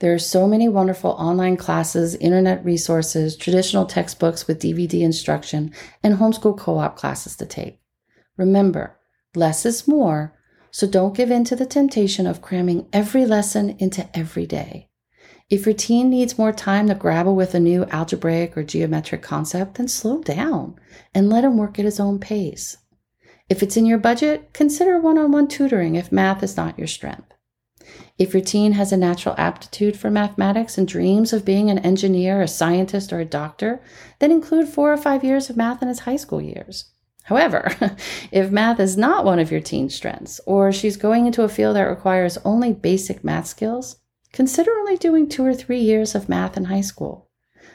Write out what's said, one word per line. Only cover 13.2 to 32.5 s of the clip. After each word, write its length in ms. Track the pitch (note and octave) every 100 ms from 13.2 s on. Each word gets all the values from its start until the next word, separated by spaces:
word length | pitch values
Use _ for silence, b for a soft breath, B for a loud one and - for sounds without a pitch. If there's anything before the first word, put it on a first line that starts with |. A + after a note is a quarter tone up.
lesson 520 | B3 G#3+ G#3 G#3 G3+ G#3
into 300 | F#3+ F#3+ -
every 320 | E3+ D#3+ E3
day. 460 | E3+ D3 - - - _ _ b b b -
If 180 | G3 G3+
your 80 |
teen 360 | G#3+ - A#3 B3+
needs 260 | B3+ B3 -
more 160 | A3
time 360 | G#3+ - G3+ G#3+
to 80 | G3
grapple 400 | E3+ D#3+ F3+ F#3+
with 180 | F#3
a 60 | F3+
new 240 | E3+ F3
algebraic 720 | F3+ D#3+ E3 F3+ E3 E3 E3+ D#3+
or 80 |
geometric 580 | D3+ E3 D#3+ D#3 D#3 E3+
concept, 520 | - D3+ D#3 F3+ F#3+
then 120 | G#3+ B3
slow 340 | - A3 D4+
down 540 | D#4 D3+ D4 G#3 C3 b b b b
and 160 | F#3+ G3+
let 140 | A3+
him 120 | C4+ A3+
work 220 | G#3 G#3
at 60 |
his 160 | G#3 G#3
own 180 | G3+ G3+
pace. 580 | G3+ G#3+ E3 D3 - - _ _ _ _ b b -
If 140 | F#3+
it's 140 | G3 A3+
in 100 | A3+
your 120 | A3+
budget, 540 | A3+ A#3+ D4+ D4+ -
consider 460 | - D4+ D4 F4+ F4
one-on-one 500 | D#4+ D#4 D4 D4 C#4+
tutoring 480 | - C#4 A3 E3 E3
if 140 | F3
math 320 | F#3+ F#3+ G3
is 140 | G3 -
not 220 | E2 -
your 80 | D#3+
strength. 480 | - C#2+ - - _ _ _ _ B B B B -
If 160 | F#3+
your 100 | F#3+
teen 300 | F#3+ G#3 G#3
has 200 | G3+ G3
a 40 | F#3+
natural 380 | F3 F3 - -
aptitude 600 | E3 - - - G#3 G#3
for 140 | G#3+
mathematics 680 | G#3 G#3 G3+ G3 G#3+ A3+ -
and 100 | F#3
dreams 440 | F3 F3+ G3+ A3+
of 120 | A3
being 240 | G3 G3 G#3+
an 120 | G3
engineer, 600 | F3+ F#3+ G3 F3+ F#3 G3
a 80 |
scientist, 640 | E3